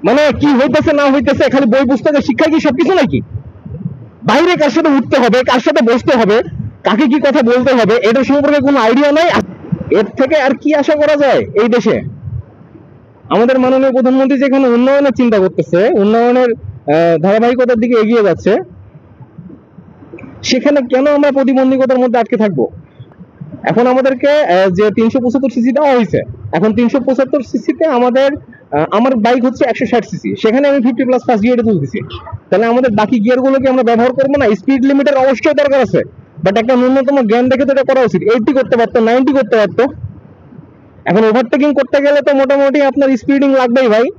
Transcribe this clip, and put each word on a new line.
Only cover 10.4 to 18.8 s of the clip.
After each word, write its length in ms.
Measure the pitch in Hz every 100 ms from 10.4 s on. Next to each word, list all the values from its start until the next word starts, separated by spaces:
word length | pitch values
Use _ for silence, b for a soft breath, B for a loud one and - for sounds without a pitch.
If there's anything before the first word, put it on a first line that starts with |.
| 269 254
কি 140 | 294 302
আশা 200 | 285 302
করা 200 | 294 302
যায় 300 | 285 180 101
এই 160 | - 226
দেশে? 320 | 233 220 131 - - - - - - - - - - - - -
আমাদের 300 | 160 240 262
মাননীয় 320 | 254 262 269
প্রধানমন্ত্রী 480 | 254 254 262 269 277
যেখানে 280 | 277 269 269
উন্নয়নের 440 | 240 254 277 285
চিন্তা 280 | 254 240 214
করতেছে, 500 | 185 160 165 170 220
উন্নয়নের, 580 | 349 202 226 240 247 254
আহ, 680 | 226 - - - 151 170 165
ধারাবাহিকতার 560 | 175 214 233 247 247 247
দিকে 220 | 233 240
এগিয়ে 220 | 214 240
যাচ্ছে, 340 | 202 226 - 220 370 -